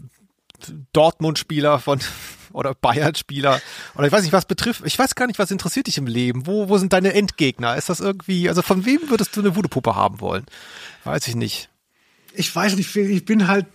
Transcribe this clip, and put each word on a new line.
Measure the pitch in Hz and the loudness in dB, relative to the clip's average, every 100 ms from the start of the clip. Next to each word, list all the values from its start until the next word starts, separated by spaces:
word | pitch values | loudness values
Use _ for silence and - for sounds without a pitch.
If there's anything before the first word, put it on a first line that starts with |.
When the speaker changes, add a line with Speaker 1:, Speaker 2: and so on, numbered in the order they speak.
| 127 _ _ _ _ _ - 156 135 | -20 _ _ _ _ _ -18 -18 -2
Speaker 1:
Dortmund-Spieler | 160 156 - 156 151 - 151 147 143 | 2 2 2 -2 -4 -4 0 2 2
von, | - 139 - - - | 2 -2 -4 -12 -16
<laughs> | - - | -20 -14
oder | - 139 | -6 -6
Bayern-Spieler, | 135 127 120 151 151 - 139 139 131 - - - | -2 0 2 0 -2 -6 -2 2 2 -2 -16 -14
oder | - 143 | 0 2
ich | |
weiß | 196 | 4
nicht, | 175 | 4
was | 180 - | 2 2
betrifft, | 185 233 240 | -2 -2 -4
ich | 156 - | -4 0
weiß | 262 | 0
gar | - 247 | 0 -2
nicht, | 214 | -2
was | 196 | -2
interessiert | 190 170 - 269 | -2 -4 -4 -4
dich | 175 | -4
im | 131 | -2
Leben? | 117 123 123 139 | -2 -2 -2 -2
Wo, | 208 196 | -2 2
wo | 202 | 2
sind | 185 | 4
deine | 185 190 | 2 4
Endgegner? | 190 202 - 139 - 117 131 | 2 0 0 0 0 -2 -2
Ist | - | -2
das | 180 | -2
irgendwie, | 196 196 - 185 175 | -2 -4 -2 0 2
also | 165 | 2
von | - 185 | 2 2
wem | 202 285 311 | 2 2 2
würdest | 233 202 - | 0 0 0
du | |
eine | 202 | 0
Voodoo-Puppe | 180 175 - 117 | 2 0 0 0
haben | 110 98 95 | 2 0 0
wollen? | 92 90 - - - - - - | -4 -6 -6 -16 -20 -20 -20 -12
Weiß | - 151 - | -6 -4 -4
ich | 117 | -4
nicht. | 113 - - _ _ _ _ _ _ | -4 -6 -12 _ _ _ _ _ _
Speaker 2:
Ich | - - | -6 -4
weiß | 170 202 190 | -2 0 0
nicht, | 180 208 | -2 0
ich | 202 196 | 0 0
bin | - 220 180 | 2 2 4
halt | 196 185 | 2 0